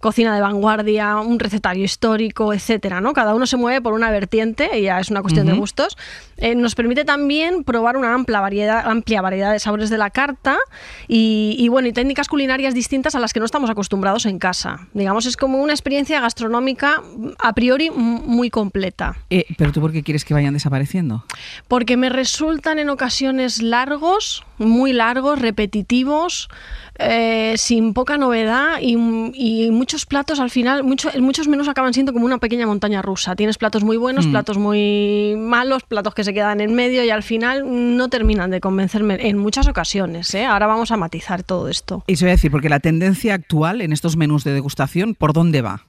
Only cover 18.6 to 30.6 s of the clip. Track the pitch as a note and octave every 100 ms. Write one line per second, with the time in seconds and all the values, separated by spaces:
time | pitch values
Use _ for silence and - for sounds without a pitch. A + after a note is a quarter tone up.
18.6 | G3+ G3 F#3+ - E3+ - - F#3 - E3
19.6 | D3+ D3 D#3 D#3+ D3 D3 - D3+ C#3+ C#3+
20.6 | C#3+ C3+ C#3 F#3 D#3+ A2 - - - -
21.6 | - B3 A#3 B3 B3+ B3+ B3+ - D#4 D#4+
22.6 | D#4+ D#4 D4 C#4 B3+ - C4+ C4 B3+ A3+
23.6 | A3+ A#3 C4 C#4+ D#4+ G4 G#4 - - -
24.6 | A3 A#3 C4+ B3 A3+ B3 C4+ D4 A#3 G#3
25.6 | G#3 G#3+ F#3+ A#3+ C4 D4+ F4 - - -
26.6 | - - - - - A#3 A3+ A3+ A3 A3+
27.6 | - A#3 A3+ G#3 B3+ D4 C4 A#3 A3 A#3+
28.6 | D4 E4 B3 A#3 A#3 A3+ A3+ C4 A#3+ A3
29.6 | A3+ A3+ C4 D#4 - C#4 C#4 D4 B3 B3+